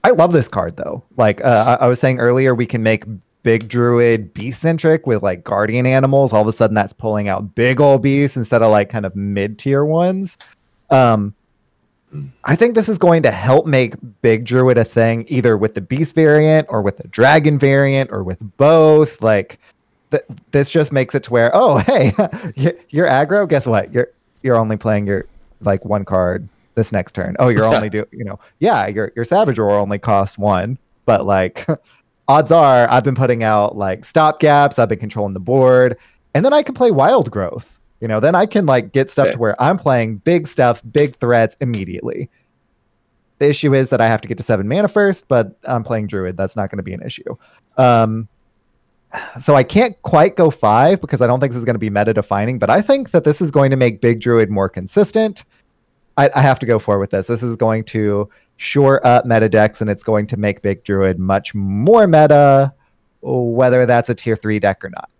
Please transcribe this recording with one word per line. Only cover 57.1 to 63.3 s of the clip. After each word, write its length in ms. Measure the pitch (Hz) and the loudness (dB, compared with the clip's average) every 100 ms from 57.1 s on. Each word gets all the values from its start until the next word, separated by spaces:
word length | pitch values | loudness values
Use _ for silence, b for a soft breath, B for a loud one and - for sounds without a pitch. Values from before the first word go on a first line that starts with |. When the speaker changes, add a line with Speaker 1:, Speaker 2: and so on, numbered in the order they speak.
Speaker 1:
this. 160 | 98 95 | -4 -4
This 160 | 117 | -6
is 140 | 120 113 | -6 -2
going 280 | 113 110 107 | -2 -2 -4
to 420 | 110 104 101 104 b b _ | -4 -2 -2 -6 b b _
shore 460 | - 143 139 135 127 | -6 2 2 4 4
up 180 | 123 | 2
meta 240 | 120 113 110 | 2 2 2
decks, 320 | 110 107 - | 2 2 0
and 80 | 107 | -6
it's 140 | 101 | -6
going 220 | - 107 104 | -2 -2 -2
to 80 | 98 | -4
make 260 | 104 98 | -4 -4
Big 220 | 101 98 | -6 -6
Druid 340 | - 98 95 90 | -4 -2 0 -2
much 360 | 92 98 - | -2 -2 -4
more 520 | 104 98 101 139 226 202 | -8 -4 -2 2 4 4
meta, 680 | 160 151 147 143 139 139 _ _ _ _ _ | 4 4 6 6 4 2 _ _ _ _ _
whether 640 | 131 | -6